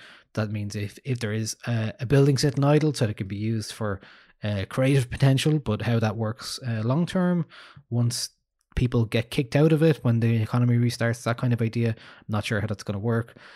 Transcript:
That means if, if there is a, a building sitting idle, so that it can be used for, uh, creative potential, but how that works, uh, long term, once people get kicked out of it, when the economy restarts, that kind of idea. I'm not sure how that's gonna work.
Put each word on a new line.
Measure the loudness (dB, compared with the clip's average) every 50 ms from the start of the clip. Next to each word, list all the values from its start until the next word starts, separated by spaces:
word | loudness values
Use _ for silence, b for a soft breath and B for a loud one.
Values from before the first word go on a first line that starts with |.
| b b b b b _ -6
That | -4 -4 -4
means | -4 -4 -6 -6 -6
if, | -6 -8 -8 -10 -10 -6
if | -6 -4 -4
there | -2 -4
is | -2 -4 -4 -4 -8 -8 -6 -4
a, | -2 -2 -2 -4 -6 -8
a | -2
building | 2 4 4 6 4 4
sitting | 2 0 0 0 2 4
idle, | 4 4 4 4 2 0
so | 0 -2
that | -2
it | -2
can | -6 -8 -8
be | -6
used | -4 -4 -4 -4 -4 -6 -8
for, | -8 -6 -6 -6 -6 -6 b b b b b b b _ -6
uh, | -4 -4 -4 -4 -4
creative | -2 0 2 4 4 2 2 0
potential, | 0 2 4 4 4 4 2 0 0 0
but | 0 -2 -4 -2
how | 0 0 0 2
that | 0 0 -2
works, | -2 -4 -6 -6 -8 -10 -12 -12 -10 -6
uh, | -6 -4 -2 -2
long | 0 0 0 0
term, | 0 0 0 0 2 0 0 -2 B B B B B B B B _
once | -2 0 0 0 -2 -4 -8 -10 -12 _ _ _ _ _ _ _ _
people | -2 0 2 2 0 0
get | 2 0 -2 -2 -2
kicked | -4 -4 -2 0 2
out | 4 4 4
of | 4 4
it, | 4 4 2 2
when | 2 0 2 2
the | 2 2 2
economy | 2 0 0 0 2 2 4 4
restarts, | 2 2 0 0 0 -2 -2 -2 -2
that | -4 -4 -4 -2
kind | 0 0 0
of | 0
idea. | 0 -2 0 0 0 0
I'm | -2 B B B B B B -4
not | -4 -4 -2
sure | -2 -2 -2
how | -2
that's | -4 -6 -6
gonna | -6 -6 -6 -4
work. | -2 0 0 0 -2 -4 -10 B B B B